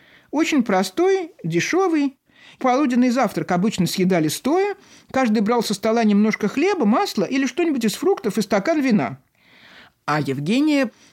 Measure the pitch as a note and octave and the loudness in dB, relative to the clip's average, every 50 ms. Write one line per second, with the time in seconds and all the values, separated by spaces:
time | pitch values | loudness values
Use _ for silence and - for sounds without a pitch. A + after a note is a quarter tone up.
0 | _ _ - - _ - - D4 E4 - D#4+ C4+ - - G3 F#3 G3+ - - D#4+ | _ _ -20 -20 _ -6 -2 -2 -2 0 0 0 0 0 0 0 0 -2 -2 0
1 | F4+ F#4+ G4 F#4+ E4 D#4 - _ - D#3+ E3 E3+ - - D4+ F#4 G4 F4 D#4+ D4 | 0 2 0 0 -4 -8 -12 _ -6 -2 -2 -2 -2 0 0 0 0 2 0 0
2 | C#4+ C4+ - _ _ _ _ _ - - - - - B3+ B3 C#4 D4+ B3 B3+ A#3+ | 0 -2 -4 _ _ _ _ _ -20 -20 -10 -4 0 0 2 2 2 2 2 2
3 | B3+ B3+ A#3 C4+ A#3 F#3+ - E3+ D#3 - F3+ F3 G3+ A3 - - E3+ - - F#3+ | 2 2 2 0 0 0 -2 -4 -2 -2 0 0 0 0 0 0 -2 -2 0 0
4 | F3+ F#3 F#3+ E3 D#3 D3+ - - - B3+ E4 F#4 G4+ G#4 F#4+ - - - - - | 0 2 2 2 0 0 -2 -2 -2 0 0 0 0 -2 -4 -8 -14 -20 -20 -20
5 | _ - - C4 C4 A3 G#3+ A#3+ G3 G#3+ A#3+ A#3 - - G3 - - A3 A3+ A#3+ | _ -6 -2 0 0 2 2 2 2 0 0 0 0 -2 -4 -2 -2 0 0 2
6 | A3 G#3+ G3+ G3+ G#3+ A3 - - G#3 G3 - C4+ E4 G4+ G#4 E4+ B3 G#3 B3 F4 | 2 4 4 4 4 2 0 0 -2 -2 -2 0 0 0 0 2 2 2 2 2
7 | G4+ - - A3 E3+ - C4 C4+ C#4 B3 - F4 E4+ E4+ C#4 A#3+ A3 G#3 - - | 0 0 -2 -2 -2 -2 0 -2 -2 -2 -2 -2 -2 0 0 0 0 -2 -2 0
8 | - F#4 G4 - - G3+ - A3 - - A3+ G3 G3 E4 E4 D4+ C4 C4 G3+ E3+ | 0 0 0 0 -2 -4 -2 -2 -2 0 0 0 0 0 0 0 2 2 2 2
9 | B2+ G2+ C3+ - _ _ _ _ _ _ _ - - - - - - - _ _ | 0 -2 -6 -10 _ _ _ _ _ _ _ -20 -20 -20 -20 -20 -20 -20 _ _
10 | - D3 D3 D3+ C3 C3+ C3 C#3 D3 E3+ A3+ C#4 D4+ D#4 D4 C#4 C4 A3 - _ | -6 -4 -2 -2 -2 -2 -4 -4 -2 -2 0 0 2 2 2 0 0 -2 -6 _
11 | _ _ | _ _